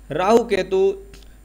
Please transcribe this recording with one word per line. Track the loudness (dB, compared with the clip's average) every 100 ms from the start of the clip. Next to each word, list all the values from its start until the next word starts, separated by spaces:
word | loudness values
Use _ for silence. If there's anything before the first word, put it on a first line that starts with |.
| -10
राहु | -4 2 2 2
केतु | -2 -2 0 0 -2 -10 -20 -20 -20